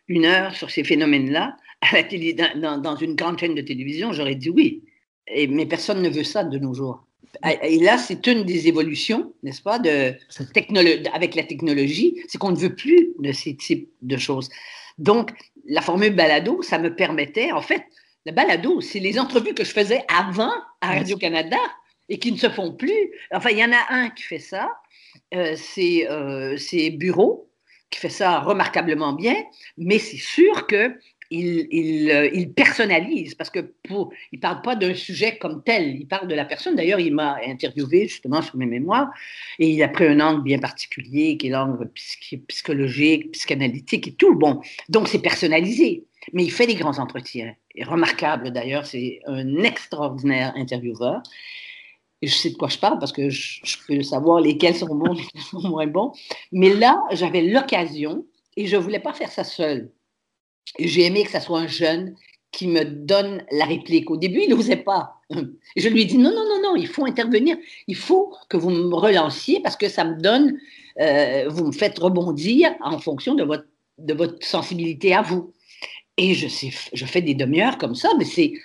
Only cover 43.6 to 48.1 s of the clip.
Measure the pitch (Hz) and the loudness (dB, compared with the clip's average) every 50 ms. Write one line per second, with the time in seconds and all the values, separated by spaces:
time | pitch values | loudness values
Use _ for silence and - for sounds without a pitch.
43.6 | 139 123 113 139 - - 233 - - - - - - 381 240 147 151 147 127 - | -2 -2 -4 -6 -4 -4 -4 -4 -4 -8 0 6 6 6 8 6 4 4 2 0
44.6 | - - - - - - 165 220 208 - - 143 135 170 - - 190 160 160 165 | -6 -12 -16 -16 -6 0 2 2 2 2 0 0 0 0 0 0 2 2 4 2
45.6 | 175 202 233 247 339 - 170 - - _ _ _ - - - 185 175 165 - - | 2 2 4 4 4 4 2 -2 -8 _ _ _ -16 -6 -2 0 0 0 2 2
46.6 | 240 233 214 170 156 151 135 143 127 - - 123 - - - 123 113 113 107 _ | 2 4 2 0 -2 -2 -2 -2 -6 -8 -8 -12 -12 -10 -10 -10 -10 -10 -14 _
47.6 | _ _ _ - 127 127 117 117 113 - | _ _ _ -12 -8 -2 0 2 2 2